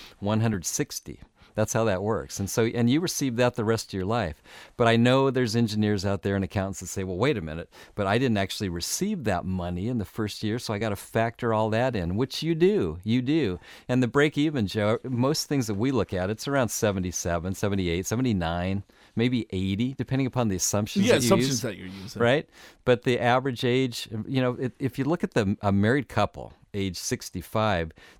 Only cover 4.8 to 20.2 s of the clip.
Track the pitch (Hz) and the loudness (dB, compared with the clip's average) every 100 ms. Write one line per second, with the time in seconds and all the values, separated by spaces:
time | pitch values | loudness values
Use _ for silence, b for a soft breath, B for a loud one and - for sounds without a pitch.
4.8 | 117 117 123 131 135 127 123 117 117 107 | 4 6 6 6 4 2 2 2 2 2
5.8 | 107 104 98 98 101 98 95 101 95 95 | 2 2 0 -2 0 0 0 -2 -4 -6
6.8 | 90 - 92 92 131 120 80 80 - B | -8 -6 -6 0 0 0 -4 -8 -10 B
7.8 | B - 98 113 131 104 98 - 98 85 | B -4 0 2 2 2 0 -2 -4 -4
8.8 | - - 196 208 107 87 92 92 87 87 | -6 -4 -2 -2 -2 -2 -2 -2 -2 -4
9.8 | 104 123 92 - 107 - 107 117 - 101 | -2 -2 -4 -4 -4 -4 -4 -4 -4 -2
10.8 | 113 98 - 113 113 - 120 110 110 110 | -2 -2 -2 0 0 -2 0 2 2 2
11.8 | 131 117 85 98 135 - 156 160 180 208 | 0 0 -2 -2 -2 -2 -2 4 4 4
12.8 | 92 85 104 123 123 160 113 90 B B | 0 -2 0 0 2 0 0 -4 B B
13.8 | - 127 123 143 151 147 151 147 98 113 | -2 0 2 2 2 2 0 0 -2 0
14.8 | 104 117 127 120 131 160 - 143 113 98 | 0 0 -2 0 0 0 -2 -2 -2 -2
15.8 | 131 127 92 92 92 113 - 139 117 - | 0 0 0 -2 -2 -4 -2 0 0 0
16.8 | 107 98 90 - 90 85 87 95 104 98 | 0 0 -2 -4 -2 -2 -2 -2 -2 0
17.8 | 87 85 92 113 131 98 82 87 90 98 | 0 -2 -2 -2 0 0 0 -2 -2 -4
18.8 | - b b - 123 123 - 95 95 98 | -6 b b -2 0 0 -2 -4 -2 0
19.8 | 123 135 - 135 | -2 -4 -4 -2